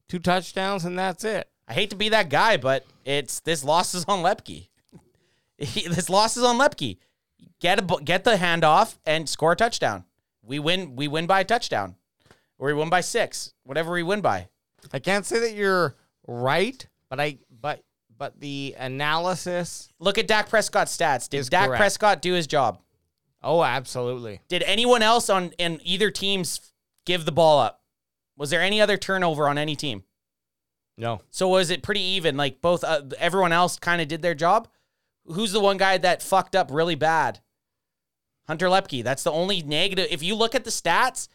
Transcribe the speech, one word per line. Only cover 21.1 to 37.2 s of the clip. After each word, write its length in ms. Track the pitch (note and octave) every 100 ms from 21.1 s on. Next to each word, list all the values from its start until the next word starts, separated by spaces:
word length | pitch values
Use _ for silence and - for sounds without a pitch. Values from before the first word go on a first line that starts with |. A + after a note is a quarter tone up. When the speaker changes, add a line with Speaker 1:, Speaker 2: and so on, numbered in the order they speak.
| C3 -
Speaker 2:
Did 80 | C#3+
Speaker 1:
is 100 | B2+
Speaker 2:
Dak 180 | F3 G3
Speaker 1:
correct. 120 | A#2+
Speaker 2:
Prescott 420 | - - G#3 F3+
do 120 | F3+
his 140 | F3+ D3
job? 320 | D3 A#2+ F#2 _ _ _ _ _ _
Speaker 1:
Oh, 180 | C3 E3
absolutely. 800 | C#3+ C3 B2+ B2+ B2 B2+ A2+ G2 -
Speaker 2:
Did 160 | F3
anyone 380 | E3 G#3 A#3+ A#3+
else 260 | G#3+ A#3 A3+
on, 220 | F#3+ F3 -
in 240 | F3 D#3+
either 260 | E3+ F#3 G#3
teams 640 | - G3 G3 E3 - _ _ _ _ -
give 200 | F3 D#3
the 60 |
ball 260 | D3+ D#3+ D3
up? 240 | A2 - _ _ _ _ _ -
Was 120 | C#3+
there 120 | E3+
any 180 | F#3 G#3+
other 160 | G#3 G3
turnover 500 | - F#3+ F3 D3 C#3+
on 80 | D3
any 180 | D3+ D3
team? 280 | D3 G2+ - _ _ _ _ _ _ _ _ -
Speaker 1:
No. 220 | A#2 A2 _
Speaker 2:
So 160 | - F#3
was 200 | F#3 E3
it 120 | E3+
pretty 180 | - G#3
even? 360 | F#3 F#3+ D#3+ C#3
Like, 240 | C#3 -
both, 220 | E3+ F3 D3+
uh, 160 | D#3 C3+ -
everyone 340 | E3 F#3+ F3
else 240 | E3+ F3 -
kinda 260 | F3 E3+ D3
did 160 | D#3+
their 140 | E3+ D3+
job? 340 | E3+ A3 A3+ _ _ _ _ _ -
Who's 260 | E3 A3+
the 80 | G#3
one 180 | G3 G3
guy 200 | F#3+ F#3
that 240 | F3+ E3
fucked 320 | - F#3+ F3 F#3+
up 140 | C3+
really 240 | C#3+ E3+ D3+
bad? 440 | D#3 D#3+